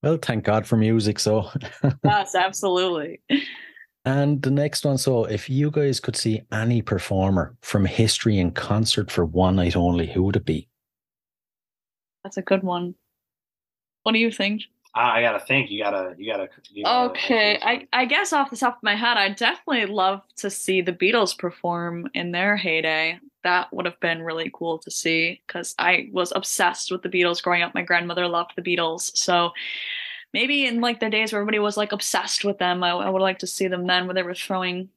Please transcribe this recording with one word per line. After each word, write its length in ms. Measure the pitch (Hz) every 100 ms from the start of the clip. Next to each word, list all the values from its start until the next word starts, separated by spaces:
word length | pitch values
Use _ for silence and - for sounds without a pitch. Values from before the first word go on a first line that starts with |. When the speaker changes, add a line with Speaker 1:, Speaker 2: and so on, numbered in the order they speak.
Speaker 1:
Well, 140 | 143 160
thank 260 | - 113 104
God 200 | 107 -
for 120 | 117
music, 420 | 110 113 104 101
so. 320 | - 110 - 147 - -
<laughs> 200 | 139 135
Speaker 2:
Yes, 300 | - 208 196
absolutely. 880 | 185 185 196 196 180 185 170 151 - _ 277 - - - - - _
Speaker 1:
And 380 | 127 135 143 147
the 80 | 135
next 340 | 139 147 -
one, 140 | 147 135
so 280 | - 123 110
if 220 | 107 -
you 220 | 135 147
guys 300 | 151 143 123
could 160 | - 110
see 260 | 113 110 -
any 300 | 110 113 120
performer 720 | - 98 - 95 95 92 76 -
from 240 | - 104 92
history 540 | - 110 - 110 101
in 100 | 87
concert 600 | - - 104 110 - 101
for 140 | - 85
one 320 | 85 92 95
night 180 | 87 87
only, 320 | 87 87 80
who 120 | 90
would 120 | 95 101
it 80 | -
be? 220 | 78 - _ _ _ _ _ _ _ _ _ _ _ _ _ _ _
Speaker 2:
That's 140 | 196 196
a 40 |
good 220 | 185 196
one. 320 | 185 175 175 - _ _ _ _ _ _ _ _ _ _ 220
What 80 |
do 60 | 220
you 120 | 233
think? 320 | 226 202 214 - _ _ 113
Speaker 3:
Uh, 40 |
I 220 | 120 113
gotta 180 | 117 104
think. 300 | - 135 127
You 100 | 104
gotta, 320 | 104 101 92 87
you 140 | 104
gotta, 180 | 107 190 - -
you 140 | 101
gotta 280 | - 247 247
Speaker 2:
Okay, 400 | - - 233 208
Speaker 3:
answer 60 | 208
this 40 |
Speaker 2:
I, 100 | 220 247
Speaker 3:
one. 120 | -
Speaker 2:
I 120 | 247 254
guess 280 | 294 392
off 160 | 302 269
the 80 | 233
top 200 | 247 233
of 60 |
my 120 | 214 208
head, 220 | 233 226
I'd 180 | 196 202
definitely 480 | 240 349 - 254 202
love 360 | 208 185 196 _ -
to 120 | 202
see 320 | - - 190
the 100 | 180
Beatles 460 | 175 185 233 196 -
perform 720 | 175 - 175 170 170 170 170
in 180 | - 175
their 260 | 175 196 208
heyday. 640 | 180 160 160 156 160 175 - _
That 280 | 175 180 180
would 120 | - 175
have 140 | -
been 200 | 175 165
really 300 | 165 165 160
cool 260 | - 170 160
to 120 | -
see, 500 | - 170 165 165 - -
'cause 260 | 175 175 -
I 300 | 175 180 -
was 220 | 185 175 -
obsessed 560 | - - 180 175 -
with 120 | 185
the 60 | 185
Beatles 320 | 180 175 175
growing 200 | - 175
up. 100 | 170
My 80 | 185
grandmother 440 | 175 175 175 175 175
loved 240 | 170 175 -
the 60 |
Beatles, 540 | 180 175 165 165 - -
so 340 | - 175 170 - - - - - - - -
maybe 320 | 202 254 285 262
in, 160 | 233
like, 180 | 240 233
the 100 | 220
days 220 | 214 220
where 80 | 214
everybody 180 | 208 214
was, 180 | 208 208
like, 140 | 208
obsessed 520 | 208 - 190 180 - 202
with 120 | 196
them, 240 | 180 180
I, 80 | 175
I 180 | 180 196
would 120 | 190
like 180 | 190 185
to 80 | 185
see 200 | - 190
them 200 | 180 180
then, 180 | 180 180
where 60 |
they 100 | 185
were 120 | 175 185
throwing 540 | - 185 180 180 185